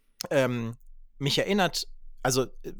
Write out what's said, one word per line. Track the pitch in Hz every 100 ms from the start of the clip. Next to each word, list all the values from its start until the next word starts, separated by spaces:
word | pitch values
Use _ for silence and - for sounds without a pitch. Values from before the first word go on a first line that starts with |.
| _ - -
ähm, | 147 127 123 113 117 - - - -
mich | 139 143
erinnert, | 156 202 175 - - - - -
also, | 131 131 120 -
äh, | - -